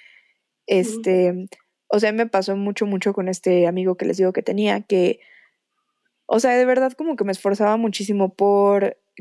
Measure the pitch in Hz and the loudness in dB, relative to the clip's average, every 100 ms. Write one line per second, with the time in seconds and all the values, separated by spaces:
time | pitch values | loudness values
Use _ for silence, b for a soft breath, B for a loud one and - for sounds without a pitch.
0 | b b b b _ _ - 196 185 220 | b b b b _ _ -2 0 0 -4
1 | 220 185 180 180 185 - _ _ - 208 | -2 2 0 -2 -10 -18 _ _ -4 0
2 | 214 220 226 190 190 196 202 196 208 190 | 0 0 -2 -2 -2 -4 -4 -4 -2 -2
3 | 202 196 185 185 185 180 170 180 185 180 | -2 -2 -4 -2 2 2 2 0 -2 -2
4 | 202 185 185 185 - 196 208 202 - 185 | -2 0 0 0 -4 -2 0 -2 0 0
5 | 180 - b b b b _ _ _ _ | 2 -2 b b b b _ _ _ _
6 | _ _ - 226 254 247 254 254 262 254 | _ _ -2 0 2 2 2 2 0 -2
7 | 320 254 202 185 202 202 208 220 226 190 | -6 -4 -4 -4 -2 0 0 0 -2 -4
8 | 202 202 190 - 202 202 202 202 196 - | -4 -2 -2 0 2 4 4 2 0 -6
9 | _ - | _ -8